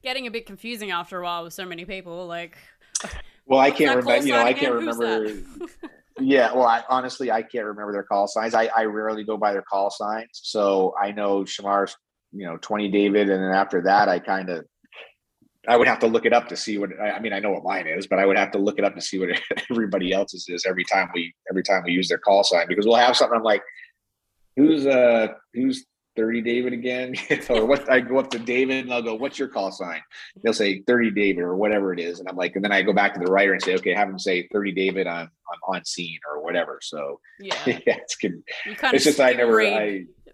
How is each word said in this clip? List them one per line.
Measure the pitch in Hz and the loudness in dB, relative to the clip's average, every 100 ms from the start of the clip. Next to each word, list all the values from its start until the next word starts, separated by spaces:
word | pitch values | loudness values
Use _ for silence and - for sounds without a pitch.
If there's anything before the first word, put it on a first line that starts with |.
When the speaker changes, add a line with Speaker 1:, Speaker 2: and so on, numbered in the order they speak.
Speaker 1:
getting | 254 262 247 | -8 -8 -8
a | |
bit | 226 226 | -10 -12
confusing | 196 226 233 208 | -16 -12 -10 -6
after | 175 175 185 | -6 -6 -8
a | |
while | 175 170 | -6 -6
with | 170 | -10
so | 180 180 | -12 -12
many | 170 185 | -12 -12
people. | 190 180 170 180 | -14 -12 -14 -10
Like, | 170 170 - - _ _ - - - - _ - | -10 -12 -18 -20 _ _ -8 -8 -12 -16 _ 2
Speaker 2:
well, | 131 | 4
I | 139 | 6
Speaker 1:
what's | 143 | 4
Speaker 2:
can't | 147 127 | 2 4
Speaker 1:
that | |
call | 123 | 4
Speaker 2:
remember. | 120 139 | 2 4
You | |
know, | 123 | 2
Speaker 1:
sign | 120 | 2
Speaker 2:
I | |
Speaker 1:
again? | 123 | 2
Speaker 2:
can't | 139 120 | 0 0
Speaker 1:
Who's | 117 117 | -2 -2
Speaker 2:
remember. | 117 110 107 104 - - | -2 0 -2 -8 -14 -14
Speaker 1:
that? | 349 - 320 - | -16 -14 -20 -20
<laughs> | _ - | _ -4
Speaker 2:
Yeah, | 135 135 117 | 4 4 4
well, | 127 120 | 4 4
I, | 117 - | 2 2
honestly, | 127 127 - 123 | -2 -2 -6 -2
I | 113 | -2
can't | 110 123 107 | -2 -6 -6
remember | 104 104 | -8 -6
their | 101 | -6
call | - 101 101 | -2 0 0
signs. | 110 113 | -2 0
I, | 113 113 113 | 2 2 0
I | 110 | 0
rarely | 107 110 107 | -2 -4 -4
go | 104 107 | -6 -2
by | 104 | 0
their | 101 | -2
call | - 98 101 | -2 -2 -2
signs, | - 104 110 117 | -2 -6 -6 -8
so | - - 107 101 98 92 - | -16 -6 0 2 2 0 0
I | 101 | -4
know | 104 101 98 95 | -2 0 0 -2
Shamar's, | - 101 101 98 - _ _ _ | -8 0 0 0 -6 _ _ _
you | 101 87 | -12 -10
know, | 82 | -12
twenty | - 107 101 | -6 -4 0
David, | 101 101 104 101 | 2 4 4 2
and | 95 | 2
then | 92 | 2
after | 95 98 92 | 2 2 0
that, | 92 101 101 | 4 4 4
I | 87 | 0
kinda, | - 95 92 87 135 _ _ - - _ _ _ _ _ - | -2 -4 -4 -8 -10 _ _ -20 -20 _ _ _ _ _ 2
I | 120 | 4
would | 120 | 4
have | 113 | 4
to | 117 | 2
look | 113 113 | 2 4
it | |
up | 120 117 | 2 0
to | 107 | -10
see | - 101 | -6 -4
what, | 98 80 | -6 -6
I, | 104 | -6
I | 98 | -6
mean, | 110 | -6
I | 98 | -4
know | 101 | -2
what | 87 | -2
mine | 90 98 87 | -2 -4 -4
is, | 85 - | -6 -2
but | 95 | 2
I | 98 | 4
would | 101 | 4
have | 98 | 2
to | 101 | 0
look | 101 101 | 0 0
it | 98 | -2
up | 92 | -2
to | |
see | - 98 | -6 -4
what | 90 87 - | -2 -2 -4
<laughs> | - - | -8 -2
everybody | 117 104 98 92 | -2 0 0 0
else's | 95 98 90 - | 0 -2 -8 -10
is | 87 95 | -4 -2
every | 92 90 | -2 0
time | 98 90 90 | 0 0 -4
we, | 85 _ - | -6 _ -6
every | 95 | -4
time | 90 95 87 | 0 -2 0
we | |
use | 87 90 | 0 0
their | 87 | 0
call | - 98 | 4 4
sign, | 98 87 85 | 6 2 2
because | 92 107 | 2 4
we'll | 117 | 6
have | 123 120 | 6 4
something, | 123 117 | 2 2
I'm | |
like, | 110 101 - - - _ _ _ _ _ _ - | 2 0 -2 -20 -20 _ _ _ _ _ _ 4
"Who's, | 151 156 139 | 4 4 4
uh, | 127 123 117 110 - _ | 6 6 6 2 -4 _
who's | 120 131 127 - _ _ - | -2 -2 -2 -10 _ _ -2
thirty | 110 117 | 0 0
David | 113 120 123 | 0 0 -2
again?" | 123 123 127 127 131 - | -4 -4 -4 -6 -10 -4
<laughs> | 147 - | -4 0
Or | 117 113 | 2 4
what, | 139 - | 2 4
I | 127 | 4
go | 120 131 | 4 0
up | 127 | 0
to | 117 | -6
David | 117 123 131 131 123 | -2 0 2 0 -2
and | |
I'll | 120 | -4
go, | 117 | -4
"What's | 110 135 - | -4 -6 -6
your | 135 | -6
call | 110 95 | -4 -4
sign?" | - 90 82 - - - - | -6 -10 -10 -14 -20 -20 -4
They'll | 113 | -2
say, | 107 101 95 - | 2 0 0 2
"thirty | 123 113 | 2 2
David," | 101 101 87 | 2 2 2
or | 87 92 | -2 0
whatever | 104 104 98 | 0 2 0
it | 87 | -4
is. | 85 87 | -6 -8
And | 92 | -10
I'm | 90 | -6
like, | 90 98 | -4 -2
and | |
then | 101 | 0
I | 98 | 2
go | 98 | 2
back | 101 101 | 2 2
to | 95 | 0
the | 87 | 2
writer | 98 101 | 4 4
and | 92 | 2
say, | 92 92 | 0 0
"Okay, | 95 | 0
have | 98 101 | 0 -2
him | 95 | -2
say | 98 90 107 | -2 -2 -2
thirty | 104 98 | -4 -2
David | 90 95 95 90 | 0 -2 0 -4
on, | 85 82 _ - 85 87 | -4 -10 _ -16 -10 -8
on, | 90 | -6
on | - | -8
scene," | - 85 78 73 | -10 -10 -12 -12
or | 73 | -10
whatever. | 80 87 78 67 | -4 -2 -4 -8
So | - 78 69 69 _ - | -12 -10 -10 -10 _ -18
Speaker 1:
Yeah. | 196 - | -10 -4
Speaker 2:
<laughs> | 147 | -2
yeah, | - - | 0 -2
it's | - - - | -2 -6 -6
con-, | 101 85 - - - | -6 -6 -14 -12 -10
Speaker 1:
You | 214 | -4
kind | 269 139 | 0 4
Speaker 2:
it's | 151 | 4
Speaker 1:
of | |
Speaker 2:
just, | 143 | 4
I | 127 | 4
Speaker 1:
skim | 123 | 4
Speaker 2:
never, | 120 110 | 4 4
Speaker 1:
read | 107 | 4
Speaker 2:
I | 107 104 98 87 _ - | 0 -2 -4 -10 _ -20